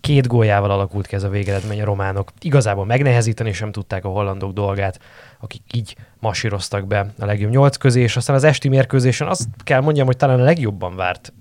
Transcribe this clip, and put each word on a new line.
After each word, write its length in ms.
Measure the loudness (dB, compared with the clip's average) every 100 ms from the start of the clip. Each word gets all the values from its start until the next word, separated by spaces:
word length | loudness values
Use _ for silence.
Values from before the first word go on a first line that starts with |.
két 260 | 4 2 4
góljával 440 | 2 4 2 2
alakult 360 | 0 -2 -4 -4
ki 80 | -4
ez 80 |
a 60 | -4
végeredmény. 520 | -4 -2 -4 -4 -4
A 40 | -2
románok 460 | -2 -2 -4 -6 -8
igazából 440 | 0 2 2 -2 0
megnehezíteni 680 | 0 2 2 2 -2 -4
sem 180 | -4 -6
tudták 340 | -8 -8 -6 -4
a 40 |
hollandok 420 | -4 -4 -4 -6
dolgát, 460 | -4 -4 -2 -4 -6 -20 -20 -20 _
akik 220 | -16 -16 -8
így 220 | -8 -8 -16 -20 _
masíroztak 680 | -6 -4 -4 -4 -6 -6 -2
be 260 | -2 -2 -6
a 60 | -4
legjobb 260 | -2 0
nyolc 240 | 4 4 4
közé, 240 | 2 4
és 140 | 2 0
aztán 180 | 0 2
az 80 |
esti 240 | 4 2 2
mérkőzésen 580 | 2 2 2 2 0 -2
azt 200 | -4 -6 -10
kell 180 | 0 2
mondjam, 240 | 2 2 2
hogy 120 | 2
talán 220 | 2 4
a 40 |
legjobban 520 | 4 4 0 -4 -8 -4
várt 380 | -4 -4 -12 -20